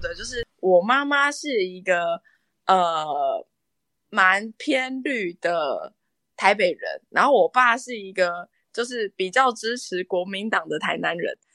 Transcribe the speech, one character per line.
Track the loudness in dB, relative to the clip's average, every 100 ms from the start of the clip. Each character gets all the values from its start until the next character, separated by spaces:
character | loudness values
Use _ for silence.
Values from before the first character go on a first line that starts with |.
的， | -8
就 | -8
是 | -10 -10 -10 _
我 | 4 6
妈 | 6 2
妈 | 2 2 2
是 | 0 -4 -2
一 | -2 -4
个， | -2 0 0 -4 _ _ _ _ 2
呃， | 2 2 0 -2 -2 0 -2 -6 _ _ _ _ _ _
蛮 | 4 4 4 0
偏 | -8 -2 -2 -2 -6
绿 | -4 -2 -4
的 | -4 -2 0 -2 -4 -8 _ _ _ _ 0
台 | 2
北 | 4 2
人， | -2 -8 -12 _
然 | 2
后 | 4
我 | 6 4
爸 | 4 4 2
是 | -4 -12
一 | -8
个 | -2 -2 -2 -12 _ _
就 | -8
是 | -6 -6 -6
比 | -4 -2
较 | 2 2
支 | 0 -4 -6
持 | -6 -6
国 | -4 -4
民 | -4 -6 -4
党 | -4 -4
的 | -6
台 | -4 -4
南 | -4 -4
人， | -6 -8 _